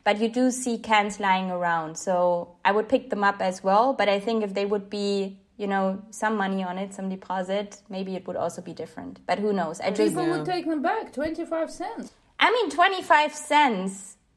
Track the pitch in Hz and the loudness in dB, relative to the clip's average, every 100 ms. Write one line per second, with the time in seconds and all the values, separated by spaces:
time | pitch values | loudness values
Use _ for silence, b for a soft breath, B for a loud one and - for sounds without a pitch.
0 | 208 208 226 240 254 247 240 226 220 214 | 0 2 0 2 2 2 -4 -4 2 2
1 | 202 208 196 185 185 180 175 165 160 160 | 2 0 2 2 0 -2 0 0 -2 -6
2 | 196 180 180 175 - - 190 214 214 262 | 0 2 4 2 -4 -2 2 2 2 0
3 | - 202 202 196 190 185 190 202 262 262 | 0 0 0 2 -2 0 4 4 4 2
4 | 202 196 214 226 208 196 202 208 196 208 | 2 2 0 -2 -2 -2 -2 -2 -4 -4
5 | 202 196 196 - _ - 202 196 190 190 | -2 0 -2 -8 _ -8 -2 0 0 -2
6 | - - 220 214 190 190 180 185 196 196 | -10 -4 -2 0 -2 -2 -4 -6 -8 -8
7 | 190 185 - 190 185 202 202 - - 190 | -8 -8 -6 -6 -2 -4 -4 -12 -12 -8
8 | 190 185 185 - 170 180 175 160 160 - | -6 -8 -6 -4 -4 -6 -12 -12 -12 -12
9 | 180 185 - 185 208 196 160 170 190 196 | -14 -12 -4 -2 0 0 -2 -4 -2 2
10 | 415 359 339 349 330 359 320 302 330 453 | 2 2 0 0 -2 -2 -2 -2 0 -2
11 | - 262 320 320 330 320 311 - 392 427 | -4 -4 -4 -4 -4 -4 -4 -6 -10 -10
12 | - - _ - 339 480 349 339 381 370 | -14 -18 _ 2 4 4 0 4 4 2
13 | - 302 302 - - 294 277 190 190 190 | 4 4 4 -2 2 4 4 2 -4 -8
14 | - - _ | -16 -20 _